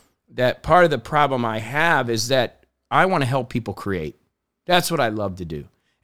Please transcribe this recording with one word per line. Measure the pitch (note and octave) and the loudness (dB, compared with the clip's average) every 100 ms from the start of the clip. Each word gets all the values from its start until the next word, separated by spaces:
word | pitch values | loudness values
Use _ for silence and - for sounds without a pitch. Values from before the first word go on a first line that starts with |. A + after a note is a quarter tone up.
| _ _ _ | _ _ _
that | A#2 B2+ - | -2 0 0
part | - F3+ F3 | 2 4 4
of | |
the | C#3 | 2
problem | - D3+ C#3+ C3 | -2 0 2 0
I | A#2 A2 | -2 -4
have | A2 C#3+ E3+ D3+ A#2+ | -4 -2 2 2 0
is | A2+ A#2 | -2 0
that | C3 A#2 - _ _ - | 0 0 -4 _ _ -2
I | C3+ F#3 | 2 2
wanna | F3+ C3 | 2 0
help | C3+ A#2+ | -2 -2
people | A#2+ A2 | -6 -6
create. | F#2+ G2+ F#2 D#2 - _ _ _ _ - | -8 -4 -4 -6 -10 _ _ _ _ 0
That's | F3 - | 0 0
what | D#3+ | 0
I | A#2+ | -2
love | G#2+ G2+ F#2 | -2 -4 -6
to | E2+ | -10
do. | D#2 C#2+ _ _ _ | -10 -12 _ _ _